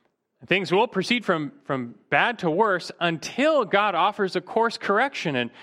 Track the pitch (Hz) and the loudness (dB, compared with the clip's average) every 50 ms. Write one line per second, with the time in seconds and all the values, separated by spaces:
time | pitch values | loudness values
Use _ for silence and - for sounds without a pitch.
0 | _ _ _ _ _ _ _ _ - - 170 196 190 139 170 196 233 233 - 190 | _ _ _ _ _ _ _ _ -2 0 0 0 2 2 2 2 2 2 0 -4
1 | 180 - 240 240 - - 180 160 151 139 - - _ - 143 131 123 120 120 - | 0 0 -2 -2 0 0 0 0 -2 -6 -8 -14 _ -6 -4 -4 -4 -8 -12 -18
2 | _ _ 147 143 180 226 240 - - 170 156 180 226 214 185 170 - - - - | _ _ 2 2 2 2 0 -2 -2 -2 2 2 2 2 2 -2 -4 -8 -6 -2
3 | 170 170 165 147 - - - - 269 311 320 285 226 160 190 196 208 214 185 160 | -2 -2 -2 -2 -6 -8 -4 0 0 2 2 2 0 2 2 2 2 2 2 2
4 | 175 202 208 - 202 185 - 185 170 - - 226 226 233 214 - - - 202 208 | 0 0 0 -2 -4 -2 -2 -6 -8 -2 -2 0 0 0 -2 -4 -2 0 2 2
5 | 262 285 - - - 175 139 127 120 117 - - | 2 0 -2 -4 -4 -2 -2 -2 -2 -4 -6 -14